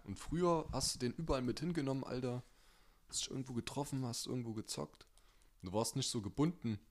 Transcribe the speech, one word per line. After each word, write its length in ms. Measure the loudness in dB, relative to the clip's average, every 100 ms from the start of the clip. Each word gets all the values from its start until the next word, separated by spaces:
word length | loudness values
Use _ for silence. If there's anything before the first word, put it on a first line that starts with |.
Und 140 | -8 -8
früher 480 | -2 4 4 4 2
hast 220 | 0 0
du 40 | 0
den 120 | 0
überall 300 | 0 0 2
mit 180 | 2 0
hingenommen, 420 | 0 2 2 0
Alter. 380 | -2 -2 0 -2 -6 -16 -20 -20 -20 -20 -8
Hast 120 | -4
dich 100 | -2
irgendwo 220 | -4 -2
getroffen, 540 | -2 -2 -2 -2 -2 -2
hast 200 | -2 -2
irgendwo 280 | -2 -2
gezockt. 520 | -4 -4 -4 -6 -8 -20 -20 -20 -20 -20 -12
Du 100 | -2
warst 200 | 0 2 0
nicht 120 | 0
so 140 | -2
gebunden 560 | -2 2 2 2 -2 -2 -6